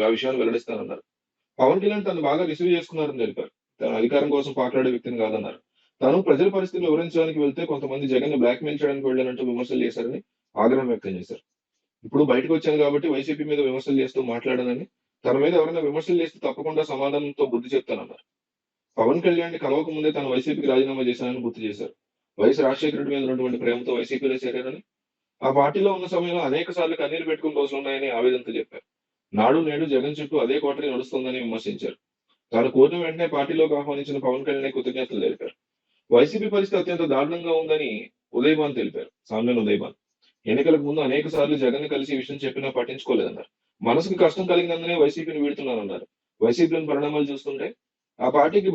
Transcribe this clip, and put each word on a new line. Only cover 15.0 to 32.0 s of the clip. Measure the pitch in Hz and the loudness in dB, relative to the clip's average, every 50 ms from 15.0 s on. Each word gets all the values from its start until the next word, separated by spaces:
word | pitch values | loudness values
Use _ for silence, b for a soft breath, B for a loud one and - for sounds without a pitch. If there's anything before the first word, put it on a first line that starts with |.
| _ _ _ _ - | _ _ _ _ -2
తన | - 127 135 143 | 0 2 2 2
మీద | 165 175 170 | 4 4 4
ఎవరైనా | 156 160 170 165 151 | 2 2 0 -2 -2
విమర్శలు | 143 143 160 160 - 175 175 | -2 -2 -2 -2 0 0 0
చేస్తే | 165 156 - - - | 0 -2 -4 -6 -6
తప్పకుండా | 139 131 - - 156 160 156 156 147 | -6 -4 -4 -6 -4 -2 -2 -2 -2
సమాధానంతో | 143 131 135 139 143 143 147 143 139 - 143 131 120 | -2 -2 -2 -2 -2 -2 -4 -4 -2 -2 0 0 0
బుద్ధి | 117 120 127 139 | -2 -2 -2 -2
చెప్తానన్నారు. | - - - - 104 - - - - _ _ _ _ _ _ _ _ _ _ _ _ _ _ _ 110 | -2 -2 -2 -4 -6 -8 -10 -16 -20 _ _ _ _ _ _ _ _ _ _ _ _ _ _ _ 0
పవన్ | 113 120 143 170 170 | 2 2 2 2 2
కళ్యాణ్ని | 180 170 170 170 170 170 160 139 | 2 2 2 0 -2 -4 -4 -2
కలవక | 135 135 156 156 160 156 | 0 0 0 0 -2 -2
ముందే | 151 151 156 147 143 | -2 0 0 0 0
తాను | 139 131 127 | -2 -2 -2
వైసీపీకి | 131 131 156 147 - 143 135 | -2 -2 -2 -2 -2 0 2
రాజీనామా | 127 131 135 135 135 131 127 123 | 4 4 4 2 0 -2 -2 -2
చేశానని | 120 120 123 123 123 127 117 | -2 -2 -4 -6 -4 -4 -4
గుర్తు | 113 107 110 110 107 | -6 -6 -6 -6 -8
చేశారు. | 101 104 - - - _ _ _ _ _ _ _ _ - | -8 -8 -10 -12 -14 _ _ _ _ _ _ _ _ 2
వైఎస్ | 104 120 139 151 143 | 4 4 6 6 4
రాజశేఖర | 131 135 143 156 151 139 143 | 2 2 0 0 -2 -2 -2
రెడ్డి | 143 139 143 | -2 -2 -2
మీద | 139 135 | -2 0
ఉన్నటువంటి | 131 131 127 127 127 123 123 127 | 0 0 0 0 -2 -2 -2 0
ప్రేమతో | 120 120 123 123 127 127 117 | 0 0 0 -2 -2 -2 -2
వైసీపీలో | - - 135 127 135 135 131 127 127 | -2 -4 -4 -2 -2 -2 -2 -2 -4
చేరారని, | 123 120 127 127 131 151 - - _ _ _ _ _ _ _ _ _ _ _ | -4 -4 -4 -6 -6 -8 -12 -14 _ _ _ _ _ _ _ _ _ _ _
ఆ | 113 131 135 143 | -2 0 4 4
పార్టీలో | 139 147 156 202 196 202 190 | 4 4 4 2 2 2 2
ఉన్న | 180 180 175 185 | 0 -4 -4 -2
సమయంలో | 170 175 175 175 175 160 135 | -2 0 0 0 0 0 0
అనేక | 135 160 175 - | 0 -2 -2 -2
సార్లు | 175 175 165 160 165 - | -2 -2 0 0 0 -2
కన్నీరు | - 143 156 165 160 156 | -4 -4 -4 -4 -4 -2
పెట్టుకున్న | 156 151 - 151 147 147 | -2 -2 -2 -2 -2 0
రోజులున్నాయని | 143 135 139 139 139 135 135 135 139 135 120 117 | -2 -2 -2 -4 -4 -4 -4 -4 -4 -2 -2 0
ఆవేదనతో | 120 127 127 123 - - 113 113 | 2 2 2 0 -2 -6 -6 -6
చెప్పారు. | - - - - - _ _ _ _ _ _ _ _ _ 101 | -8 -8 -12 -18 -20 _ _ _ _ _ _ _ _ _ -2
నాడు | 104 110 123 139 165 | 2 4 4 4 4
నేడు | 165 151 147 143 160 151 139 | 2 0 0 -2 0 0 0
జగన్ | 127 127 143 151 147 | 0 0 0 -4 -6
చుట్టూ | 151 143 156 147 127 | -6 -2 0 0 2
అదే | 120 135 147 | 2 0 0
కోటరీ | 147 139 139 139 151 143 127 | 0 -2 -2 -4 -4 -4 -4
నడుస్తోందని | 123 127 - - 135 131 127 127 131 120 | -4 -4 -4 -4 -4 -4 -4 -4 -4 -4
విమర్శించారు. | 117 113 113 - 208 104 - - - - - | -6 -6 -6 -6 -8 -8 -6 -8 -8 -10 -12